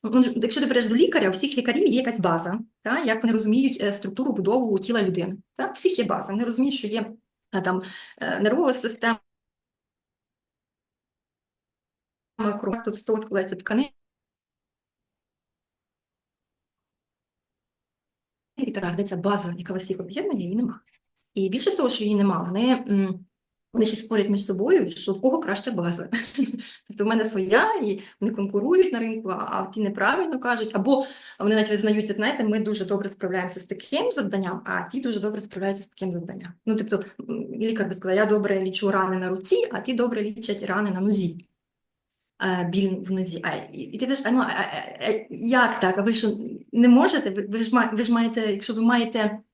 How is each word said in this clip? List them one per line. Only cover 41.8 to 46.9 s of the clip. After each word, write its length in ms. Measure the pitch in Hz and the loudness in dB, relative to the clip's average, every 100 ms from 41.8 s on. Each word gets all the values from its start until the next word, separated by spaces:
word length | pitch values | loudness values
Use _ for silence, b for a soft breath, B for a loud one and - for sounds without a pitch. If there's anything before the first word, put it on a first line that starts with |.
| _ _ _ _ _ _ | _ _ _ _ _ _
Е, 260 | 185 180 175 | -4 -2 0
біль 260 | 190 196 185 | 0 0 -2
в 120 | - | -4
нозі. 300 | 190 175 165 | -4 -4 -4
А, 120 | 180 147 | -6 -6
і, 260 | - - | -10 -14
і 160 | 113 214 | -12 -6
ти 80 | 254 | -2
кажеш, 200 | 269 269 | -2 2
«А, 60 | |
ну, 80 | 254 | 2
а, 40 | |
а, 220 | - - 180 156 - - - | 2 -2 -4 -6 -10 -6 -2
а, 160 | 440 - | -2 -4
як 500 | - 233 254 233 - | -6 2 4 4 2
так? 180 | 190 190 | 0 2
А 40 | |
ви 120 | 202 | 2
що, 240 | 226 220 - - - - | 2 2 -2 -8 -12 -4
не 160 | 226 | 6
можете? 420 | 247 | 8